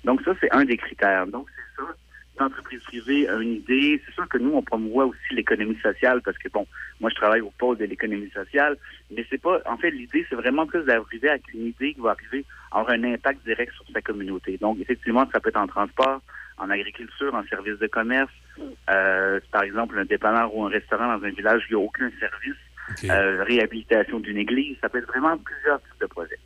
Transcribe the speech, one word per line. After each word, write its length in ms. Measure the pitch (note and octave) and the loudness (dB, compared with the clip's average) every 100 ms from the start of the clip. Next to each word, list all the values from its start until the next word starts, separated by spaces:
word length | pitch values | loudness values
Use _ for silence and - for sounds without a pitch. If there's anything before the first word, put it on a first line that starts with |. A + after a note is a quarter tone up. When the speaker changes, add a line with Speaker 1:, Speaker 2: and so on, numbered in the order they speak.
| - | 2
Speaker 1:
Donc, 160 | C3 | 2
ça, 100 | - F#3 | 2 2
c'est 100 | - | 4
un 100 | B2+ | 4
des 140 | C#3 A#2 | 4 2
critères. 500 | - - G2+ F#2+ F#2 | -4 0 4 4 0
Donc, 200 | A#2+ C#3 | -6 -10
c'est 280 | - - - | -16 -16 -10
ça. 80 | C3+ - _ - - - | -10 -10 _ -20 -20 -2
L'entreprise 420 | C3+ C3+ - B2 | -2 -2 -12 -14
privée 440 | - B2 A2+ C#3+ C#3+ | -10 -10 0 2 4
a 80 | G#2+ | 2
une 200 | A2+ A2+ | 0 -4
idée. 460 | F#2+ C3 D3 D3 - | 0 2 4 2 -2
C'est 80 | |
sûr 140 | - F3 | -8 -2
que 100 | B2+ | 0
nous, 160 | B2 | 2
on 100 | D3 | 2
promouvoit 420 | - A2+ A2 B2 C3+ | 0 -2 0 2 2
aussi 300 | - - B2 | 0 -4 -2
l'économie 420 | G#2+ G#2+ G#2+ A2 | 0 0 0 0
sociale 380 | G#2+ G2+ B2+ B2+ | 0 2 4 4
parce 140 | G2+ - | 0 -6
que, 100 | G2 | -4
bon, 160 | G#2 G2+ - - - | -4 -4 -10 -16 -4
moi, 100 | A2+ | -4
je 40 | - | 2
travaille 260 | G#2+ A2+ | 4 4
au 100 | G#2 - | 0 0
pôle 180 | B2 A#2 | 0 2
de 60 | |
l'économie 480 | G2+ F#2+ A2 G2+ G2+ | -2 -2 -2 -2 -6
sociale, 460 | G2+ F#2+ C#3+ D3 C#3+ - - - | -10 -2 2 2 0 -8 -20 -12
mais 100 | A2 A#2 | -10 -6
c'est 100 | C#3 | -2
pas, 200 | E3+ F#3 - | 2 0 0
en 120 | A#2+ | -2
fait, 140 | E3+ | -2
l'idée, 340 | C#3+ A#2+ D3+ E3+ | -2 -2 -2 -2
c'est 100 | B2 | -2
vraiment 280 | A#2+ C#3+ D#3 | 0 2 0
plus 180 | F3 C#3 | 0 2
d'arriver 440 | A#2 A2 A2+ C#3+ | 2 0 -2 0
avec 140 | C3+ - | 0 -4
une 140 | A2+ A#2 | -6 -6
idée 260 | A#2 C#3 | -4 -6
qui 60 | D3 | 0
va 120 | A2+ | 0
arriver 340 | G2 - C3 C#3 - - | -2 -4 -8 -8 -18 -4
à 80 | G#2 | -2
avoir 160 | A2+ A#2 | 2 0
un 80 | |
impact 400 | A#2+ A#2 C3+ C#3 A2+ | 0 0 -2 -2 -4
direct 280 | A2+ A#2+ | -4 -4
sur 120 | - - | -6 -8
sa 80 | A2 | -6
communauté. 560 | - G#2 G2 F#2 - F#2+ | -4 -6 -6 -6 -6 -2
Donc, 200 | G#2 A2 | -2 -2
effectivement, 500 | - B2 - A#2 C3+ | -2 -4 2 2 2
ça 80 | A#2 | 2
peut 100 | A2 | 0
être 100 | A2 | 0
en 80 | G2 | 0
transport, 540 | - G2+ - C3+ C3+ - - - - | 0 -2 2 0 0 -8 -18 -18 -12
en 120 | F#2+ | -4
agriculture, 640 | G2+ G2+ - A2+ - C#3 A#2+ | -4 -4 -10 -16 -6 -4 -2
en 80 | |
service 340 | G2+ G2 G2+ G#2 | -4 -6 -6 -4
de 100 | A2 | -2
commerce. 440 | A#2 A2+ C3 C3+ - - - C#4 - - | -2 0 0 0 -6 -20 -16 -14 -8 0
Euh, 500 | G2 F#2+ F#2+ F#2+ G2 - | 2 4 2 2 0 0
par 100 | G#2+ | 0
exemple, 380 | G2+ A2 A#2 G#2 | 0 -2 -4 -4
un 60 | F#2+ | -2
dépanneur 500 | G#2 G#2+ A2+ A2+ A2 | 0 2 2 2 -2
ou 100 | G2+ | -2
un 40 | |
restaurant 480 | G#2 - G#2+ A#2+ G#2+ | -2 -2 -2 0 0
dans 60 | |
un 80 | G2+ | -4
village 300 | F#2+ G#2 A2+ | -2 2 2
où 20 | G#2+ | 2
il 60 | A2 | 0
n'y 80 | |
a 20 | F#2+ | 0
aucun 240 | - B2 - | -2 -4 -4
service. 380 | G#2+ G2+ A#2+ - - - - | -6 -6 -10 -10 -16 -18 -14
Speaker 2:
Ok. 200 | - - | -8 0
Speaker 1:
Euh, 340 | F#2+ G2 F#2 | 4 4 2
réhabilitation 760 | G2+ A#2+ A2 A2+ - A2 G#2 A#2 | 2 4 2 -2 2 4 4 -2
d'une 180 | G#2 G#2 | -4 -4
église. 400 | G#2 B2+ D3 C3 | 0 0 0 -4
Ça 80 | - | -4
peut 80 | B2 | -4
être 100 | A#2+ | -4
vraiment 300 | B2+ D#3 E3 | 0 2 0
plusieurs 420 | - - D3+ C#3+ | -6 -2 0 0
types 200 | - - | -2 -8
de 60 | F#2+ | -6
projets. 320 | - E2 - | -6 -10 -12